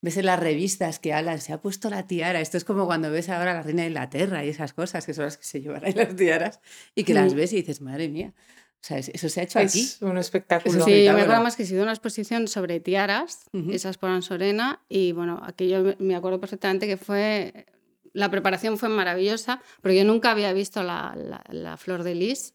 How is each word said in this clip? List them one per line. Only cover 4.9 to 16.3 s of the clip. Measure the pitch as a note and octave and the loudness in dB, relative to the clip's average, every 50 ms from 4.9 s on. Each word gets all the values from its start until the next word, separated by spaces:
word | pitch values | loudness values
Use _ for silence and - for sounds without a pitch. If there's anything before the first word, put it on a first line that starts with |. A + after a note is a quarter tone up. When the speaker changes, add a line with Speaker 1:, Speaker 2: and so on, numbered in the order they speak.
| - F3 D#3 | -6 -8 -8
Speaker 1:
que | - D3 | -8 -6
son | D#3 D3 | -6 -6
las | D3 - - | -6 -6 -10
que | - | -16
se | - - D3 | -12 -10 -10
llevan | C3+ D3 C#3+ D3 D3+ | -10 -8 -10 -6 -4
ahí | F#3 G3 | -2 2
las | G#3 A#3 - F#3+ | 2 0 0 2
tiaras, | F3+ F#3+ E3+ D#3+ E3 E3+ G#3 - _ _ - - - - _ _ | 2 2 4 4 2 0 -4 -6 _ _ -20 -20 -20 -20 _ _
y | - G#3 | -2 2
que | F3 E3 | 4 6
las | D3+ C#3+ - - | 6 6 6 4
Speaker 2:
Mm. | C#3+ | 4
Speaker 1:
ves | D#3+ F3+ G#3 | 0 0 0
y | G3 | -2
dices, | E3+ - C#3+ - | -2 -4 -8 -8
"Madre | C#3+ C3 C3 C#3+ E3 D#3 | -8 -10 -8 -6 -6 -6
mía". | C#3+ D#3 G3 A3 - _ _ _ - _ _ _ _ _ | -6 -8 -10 -10 -12 _ _ _ -20 _ _ _ _ _
O | - - | -12 -8
sea, | - C#3+ | -8 -8
es-, | C3+ - | -8 -8
eso | - - - D#3+ | -10 -6 -6 -4
se | - F3 | -2 -4
ha | F3 | -4
hecho | F#3+ - A#3 | 0 2 4
Speaker 3:
Es | G3+ F#3+ - G3 B3 C4 - - | 4 4 4 0 0 -2 -6 -4
Speaker 1:
aquí. | G#3+ | -4
Speaker 3:
un | G3 F#3 F#3 | -2 -2 -2
espectáculo. | F3 F3 - F#3+ - _ F3 E3+ - - E3+ | -2 -2 -2 -4 0 _ 0 2 2 2 4
Speaker 1:
Es | F3+ | 4
un | E3+ | 6
Speaker 2:
Sí, | G#3+ | 8
yo | G3+ | 8
me | G#3 | 10
Speaker 1:
espectáculo. | G3+ G3+ G3+ G3+ G#3 | 10 8 8 6 6
Speaker 2:
acuerdo | G#3+ A3+ A#3 A#3 | 6 6 4 4
más | A#3+ A#3 | 2 0
que | - A3+ | -2 -4
hice | F3+ F#3+ F#3 | -2 0 0
una | G3 A3 | 0 0
exposición | A3 G#3+ - A#3 G#3+ - G#3 - A#3 A#3 A#3 G#3 | -2 -4 -6 -8 -6 -6 -4 -2 -2 -2 -2 -2
sobre | - G#3 F#3 E3+ E3+ E3+ | -2 -4 -4 -2 -4 -4
tiaras, | E3+ - F3+ G3 G3 G3+ G3 A3+ D#4 E4+ - - - _ - | -2 0 0 0 2 2 0 0 -2 -4 -10 -18 -18 _ -8
Speaker 1:
Ujú. | G3 D#3+ E3 | -6 -4 -2
Speaker 2:
esas | G3+ - - F#3+ F#3 - | -4 -4 -4 -6 -8 -4
por | - F#3 | -2 -2
Ansorena, | F#3 F#3 F3+ - F#3+ E3+ F#3 G3 G3+ G#3+ A#3 C4 - - _ _ | -2 -2 -2 -4 -4 -2 0 0 2 2 0 -2 -2 -6 _ _
y, | - F#3+ F#3+ F3+ E3+ | 0 2 2 2 0
bueno, | E3+ F3 F3 E3+ - - | 0 -4 -4 -4 -6 -8
aquello | - F3 - F#3 F#3 F#3 F#3+ F#3+ | -12 -6 -2 0 2 2 4 2
me, | G3 G3 - | 2 2 0
me | G3 F#3+ F#3 | 0 0 0
acuerdo | F3 F#3 F#3 | 0 0 -2